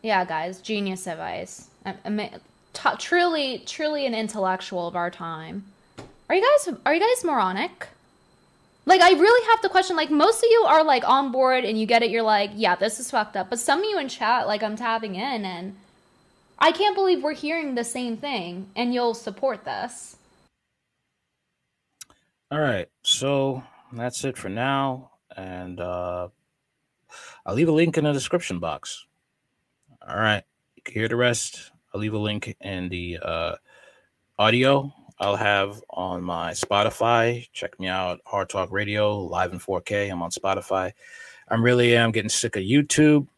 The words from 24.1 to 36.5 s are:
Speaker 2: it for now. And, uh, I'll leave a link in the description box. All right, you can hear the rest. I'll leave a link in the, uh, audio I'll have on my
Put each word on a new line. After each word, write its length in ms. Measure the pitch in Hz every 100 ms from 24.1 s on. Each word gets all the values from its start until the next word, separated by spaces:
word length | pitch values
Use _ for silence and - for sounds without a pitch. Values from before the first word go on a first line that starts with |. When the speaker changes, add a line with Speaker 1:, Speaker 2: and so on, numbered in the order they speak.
| -
Speaker 2:
it 140 | 139 127
for 100 | 101
now. 640 | 101 131 139 139 127 131 _ _ -
And, 440 | 92 90 90 90
uh, 480 | 87 90 90 90 90 _ _ _ _ _ _ _ _ - - -
I'll 100 | - 104
leave 120 | 165
a 40 |
link 260 | 156 165 165
in 60 |
the 80 | 147
description 480 | 143 - 180 - 90
box. 440 | 85 73 - - - _ _ _ _ _ _ _ _ _ -
All 80 | 95
right, 260 | 110 104 - _ _
you 80 | _
can 120 | -
hear 140 | 110 110
the 80 | 120
rest. 540 | 123 117 - - - _ _
I'll 80 | 98
leave 140 | 107
a 40 | 107
link 380 | 104 104 - 101
in 260 | 98 92 90
the, 300 | 87 87 85
uh, 360 | - 82 82 82 _ _ - _ _ _ _ -
audio 520 | 107 117 131 139 139 - _ _
I'll 180 | 98 101
have 460 | 104 101 101 104 -
on 320 | - 92 90
my 300 | 87 85 85